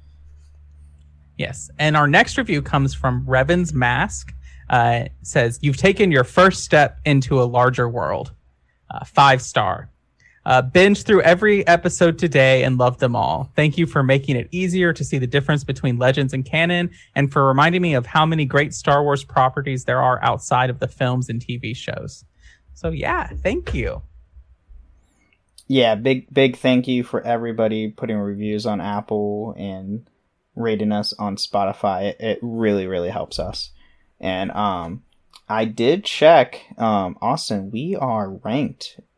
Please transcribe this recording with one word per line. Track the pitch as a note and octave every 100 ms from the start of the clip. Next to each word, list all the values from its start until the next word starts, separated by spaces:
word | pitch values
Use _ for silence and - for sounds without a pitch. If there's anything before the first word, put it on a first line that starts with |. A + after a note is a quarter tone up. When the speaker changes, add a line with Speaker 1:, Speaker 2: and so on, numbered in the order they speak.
| - - - - - - - - - - - _ _ -
Speaker 1:
Yes. | E2+ - - -
And | D#3 D3+
our | D3
next | F3+ A#3+ -
review | A3+ D3
comes | C#3 C#3+ C3+ -
from | C3 B2 C3
Revan's | C3 C3+ F3 E3+
Mask. | C#3+ B2 B2 G3+ - - - - - -
Uh, | B2 A#2 A#2 - -
says, | - D3+ A#2 A#2+
"You've | C#3+ C3+
taken | F#3+ G3+ G3
your | C#3
first | B2 - F#3+ -
step | - D#3 C#3 - D3+
into | C#3 B2 C3+
a | B2
larger | B2 B2+ B2+ A#2+
world." | A2+ D#2 F#2 - - _ _ _ _ -
Uh, | - -
five | - C#3 B2+
star. | - - G2 E2 - _ _ _ _ _ -
Uh, | B2+
"Binge | C3 F3+ G3 G3+
through | - G3
every | E3 F3+ G#3+ G3+ E3+
episode | E3+ F3+ - E3+ E3
today | E3+ C#3 C3 C3
and | C3 B2+
loved | B2 B2+
them | B2+ A#2
all. | C2+ E2 C#3 -
Thank | D3+ D#3
you | E3
for | D3+
making | C3 C3+ C#3 B2+
it | -
easier | F3 F#3 F#3 F3
to | E3
see | C3+ C#3+
the | B2
difference | C#3 C#3 D3+
between | - C3+ C3+ A#2+
Legends | B2+ C3+ C3
and | C3+
canon | C3 D3+ E3+ F3 F3 - _
and | C#3 C#3
for | C#3+ C#3
reminding | C3+ D#3+ F3
me | F3
of | C3+ A#2+
how | D#3 D#3+
many | D#3+ C#3+
great | C#3 D3+
Star | - - C#3+
Wars | D3 C#3+
properties | - - B2+ C#3+ C#3 C3 -
there | B2+
are | B2+ B2+
outside | A#2+ B2+ - B2+ B2+
of | -
the | -
films | - B2+ B2+ B2
and | A#2+
T | - A#2+
V | A2 A#2+
shows." | - - - - _ _ - _ _
So, | - E3
yeah, | D#3+ - F4+ - -
thank | C#4+ F4 - D3
you. | G#2+ - - - - - - _ _ - - _ _ _ _ _ _ _ -
Speaker 2:
Yeah, | C3+ A#2 G#2+
big, | C3 C3 -
big | C3+ C3+ B2
thank | C3 B2+ B2
you | B2+
for | A#2+ A2+
everybody | A#2 A#2+ A#2 A2+ A2 A2 A2
putting | - A#2 G#2+
reviews | G2+ G2+ G#2+ G#2+ A2+
on | G#2
Apple | F#2+ G#2 G#2+ G#2+ G#2 G#2 A2 -
and | G2+ F#2+ F#2+ A2 - _ _ _ _ -
rating | A2+ G#2+ G#2+
us | G#2 G#2
on | - G#2 G2
Spotify. | - G2+ G2 - G2+ F#2+ G2+
It, | -
it | A2+ G2+
really, | A#2+ A2+ A2 G2+ F#2
really | F#2 F2
helps | G2+ - -
us. | F2 - - - _ _ _ _
And, | - F#2 G2
um, | G2 G#2 F2+ E2+ A2 _ _ _ - -
I | A2 A2+
did | G#2+ A#2 F3+
check, | - - D3+ D#3+ B2 - - -
um, | A2+ G#2 F#2 -
Austin, | A2 C#3 - G#2 F#2+
we | G#2+ E3 G3
are | B2+ A2+ G2
ranked | F#2+ - C4 C#4 - - - -